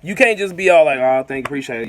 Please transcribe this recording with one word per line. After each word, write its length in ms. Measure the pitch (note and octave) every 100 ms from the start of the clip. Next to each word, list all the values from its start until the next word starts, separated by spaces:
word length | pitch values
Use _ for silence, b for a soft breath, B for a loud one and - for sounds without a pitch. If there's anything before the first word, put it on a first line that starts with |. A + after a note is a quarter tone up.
You 140 | D#3
can't 220 | G3+ B3 G#3
just 180 | G3
be 140 | F3 F#3+
all 160 | E3+
like, 140 | D#3 C3+
Oh, 240 | C3 C3 C3
thank, 200 | C3+ B2
appreciate 340 | C#3+ C3
it 60 | A2+